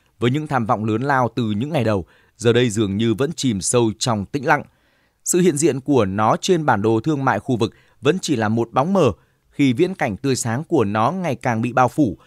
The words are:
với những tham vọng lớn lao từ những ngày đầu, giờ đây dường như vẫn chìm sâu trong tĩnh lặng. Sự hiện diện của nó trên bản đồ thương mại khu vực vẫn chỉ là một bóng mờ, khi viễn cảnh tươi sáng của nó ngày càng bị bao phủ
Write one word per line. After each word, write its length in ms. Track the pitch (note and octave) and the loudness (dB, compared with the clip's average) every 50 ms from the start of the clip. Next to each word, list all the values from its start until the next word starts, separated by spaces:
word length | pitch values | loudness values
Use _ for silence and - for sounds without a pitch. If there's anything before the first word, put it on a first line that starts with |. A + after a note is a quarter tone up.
| _ _ _ - | _ _ _ -2
với 120 | A2+ B2 | 0 0
những 160 | B2+ D#3 D3+ C#3+ | 0 0 -2 -2
tham 180 | C#3+ B2+ A2+ | -2 -2 0
vọng 200 | G2+ B2 G2+ A2 | 0 -2 0 0
lớn 160 | A2 G#2+ A2+ | -2 -2 -2
lao 280 | C3 C#3+ C#3 C3 B2 A2+ - | 0 0 0 0 0 0 -2
từ 160 | B2+ A#2 G#2+ | -2 -2 -2
những 180 | G#2 G2+ B2+ D3 | -2 -2 -2 -2
ngày 140 | E3+ C#3+ A2+ | -2 -2 0
đầu, 220 | A2+ G#2+ F#2+ E2 - _ _ _ _ _ - | 0 0 -2 -4 -6 _ _ _ _ _ -2
giờ 160 | A2 A#2+ A2 | 2 2 4
đây 160 | A#2+ B2 A#2+ | 4 2 2
dường 280 | G2 A2+ G#2+ F#2+ G2 G#2 | 0 0 0 0 0 0
như 160 | A#2 A#2 G#2+ | 0 0 0
vẫn 180 | F#2+ C3+ D#3 E3 | 0 -2 -4 -4
chìm 260 | - - B2+ G#2+ F#2 | -2 -2 -2 -2 -2
sâu 300 | - - - B2 A#2+ A2 G#2+ - | -2 0 0 2 2 0 0 -2
trong 260 | - B2+ A2+ G#2 F#2+ | -4 -2 -2 -2 -4
tĩnh 200 | - - D3+ B2 | -4 -6 -4 -2
lặng. 180 | D#3+ D3+ C#3+ - - _ _ _ _ _ _ _ _ _ _ - | 0 0 -2 -2 -6 _ _ _ _ _ _ _ _ _ _ -6
Sự 160 | - - F3+ | -2 0 2
hiện 180 | F3 F#3 D3+ C#3 | 2 2 2 2
diện 240 | E3 D3+ B2 C3+ | 2 0 0 0
của 240 | - D3 C#3+ B2 G#2 | 0 0 2 2 2
nó 320 | F#2+ G2 G#2 G#2+ A2+ C#3+ - | 2 0 0 2 2 0 0
trên 240 | - - F#3 E3 D3+ | 0 0 0 0 2
bản 160 | C#3 A#2 G2+ | 2 2 2
đồ 180 | G#2 A2+ A2+ A2 | 2 2 2 0
thương 260 | - D#3+ D3+ C3+ C3+ | 0 -2 -2 0 0
mại 140 | B2+ G#2+ G2+ | 0 0 0
khu 180 | - - B2+ G2+ | -2 -2 -2 0
vực 160 | A#2 - - _ _ _ _ _ | -2 -2 -4 _ _ _ _ _
vẫn 160 | - C3+ E3 F#3 | 0 0 0 0
chỉ 140 | - - C#3 | -2 -2 -2
là 140 | A2 A2 G#2 | 0 0 0
một 200 | A2 A#2+ - - | 0 0 -2 -2
bóng 220 | - B2+ C#3 F3+ G3 | 0 -2 0 2 2
mờ, 180 | F#3+ D#3 A2+ F#2 - _ _ _ _ _ _ | 2 2 2 2 -2 _ _ _ _ _ _
khi 240 | _ - C#3+ C3 A#2+ | _ 0 2 2 2
viễn 220 | B2 F3 F3+ F#3+ | 2 0 -2 -2
cảnh 220 | - D#3 A#2+ F#2+ - | -4 -4 -4 -4 -4
tươi 180 | - C#3 B2+ | -2 -2 -2
sáng 280 | - - A#2 A2+ C3 E3 | -2 -2 -4 -4 -6 -4
của 200 | - F3 C#3 A2 | -2 0 0 0
nó 280 | G2+ G#2 G#2+ A2 C3+ | 0 0 0 0 -2
ngày 240 | F3 F#3+ F3+ D#3+ A#2+ | -2 -4 -4 -6 -6
càng 260 | - - C3 A2+ A2 | -4 -4 -2 -2 -2
bị 120 | A#2+ B2 - | -2 -2 0
bao 140 | B2+ B2+ B2 | 2 0 2
phủ 300 | - D#3+ D3 G#2 D#2 - _ | 2 0 0 0 -2 -6 _